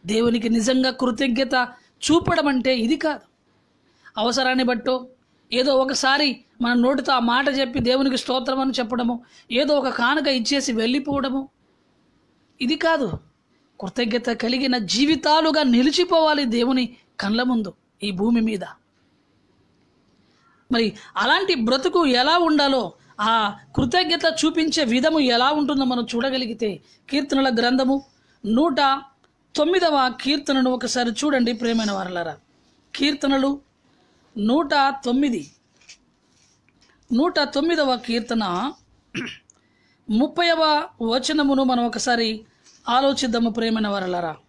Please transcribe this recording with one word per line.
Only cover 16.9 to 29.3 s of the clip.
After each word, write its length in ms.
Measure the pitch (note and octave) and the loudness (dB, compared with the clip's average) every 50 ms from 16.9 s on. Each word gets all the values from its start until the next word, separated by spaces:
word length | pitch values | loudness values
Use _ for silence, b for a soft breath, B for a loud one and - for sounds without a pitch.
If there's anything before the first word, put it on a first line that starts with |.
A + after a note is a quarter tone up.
| B B B B _ _ | B B B B _ _
కళ్ళ 220 | - G3+ G#3+ A3+ B3+ | -4 -2 -2 0 0
ముందు 320 | B3+ B3+ A3+ G#3+ F#3 - _ _ _ _ _ - | 0 0 0 -2 -4 -8 _ _ _ _ _ -6
ఈ 80 | G#3 | -6
భూమి 300 | G3 F3 G3+ A3+ A#3 A#3 | -4 -2 0 2 2 2
మీద. 240 | A3 A3 G#3+ F#3+ F3 - - _ _ _ _ _ _ _ _ _ _ _ _ _ _ _ _ _ _ _ _ _ _ _ _ _ _ _ _ _ b b b b b b b b b _ B3+ | 2 0 -2 -4 -8 -10 -14 _ _ _ _ _ _ _ _ _ _ _ _ _ _ _ _ _ _ _ _ _ _ _ _ _ _ _ _ _ b b b b b b b b b _ -2
మరి 200 | A#3 A#3 G#3+ - B B B B | 0 0 -2 -2 B B B B
అలాంటి 380 | F#3 G3+ A#3+ D4+ F4+ G4 F#4 F4 | -2 0 2 2 2 2 0 -2
బ్రతుకు 520 | C4+ A3+ A3 B3+ C4+ C4 F4+ F4 F4+ E4+ | 0 0 0 0 0 0 0 0 2 2
ఎలా 320 | C#4+ B3 B3 B3+ C#4+ D#4+ F4 | 4 2 2 2 2 2 2
ఉండాలో, 540 | F4 E4 D#4 D4 C#4+ C#4 C4+ C4 A3 E3+ - b b b b b | 2 2 2 2 2 2 2 0 -2 -4 -10 b b b b b
ఆ 360 | G#3 A3 A3+ A3+ G#3+ G3+ G3+ B B B - | -2 0 2 2 0 -2 -4 B B B -4
కృతజ్ఞత 480 | - C4 A#3+ - F4 F#4 D#4 E4+ E4+ - E4 D#4+ D#4+ - | -2 -2 2 2 0 2 2 0 0 0 0 0 2 -2
చూపించే 400 | D#4+ D#4+ E4 D#4+ D#4+ B3 E4 D4+ | 0 0 0 0 0 0 0 0
విధము 360 | A#3 A#3 B3+ B3+ D#4 D#4+ D#4 | 2 0 2 2 2 2 2
ఎలా 300 | C#4+ B3+ A#3+ A#3 B3 C4+ | 2 2 2 2 2 2
ఉంటుందో 340 | D4+ D4+ D4 B3+ D4 C#4 C4+ | 2 0 0 0 0 0 0
మనం 220 | B3 B3 A#3+ A#3 A#3 - | 0 0 -2 -4 -4 -4
చూడగలిగితే, 680 | A#3 A#3 C#4 B3+ C4 B3+ A3 A3+ G#3 A#3 G#3+ F#3+ D#3 b b b b b - | -2 -2 -2 -2 -4 -4 -6 -6 -4 -4 -6 -6 -8 b b b b b -4
కీర్తనల 380 | - C#4+ C#4+ C#4 C#4+ C4+ C4+ C4+ | -4 -4 -2 0 0 2 2 2
గ్రంథము 540 | B3 A3 A#3 A#3+ B3+ C4 C4+ B3+ C4+ C#4 C4+ b b b b b b b b | 2 2 0 2 2 2 2 2 0 -2 -2 b b b b b b b b
నూట 300 | G3+ A3 A#3+ D4 E4+ C4+ C#4 C#4+ C4+ C4+ C#4 C#4 - _ _ _ _ | -2 0 2 2 2 2 2 2 2 0 -2 -6 -14 _ _ _ _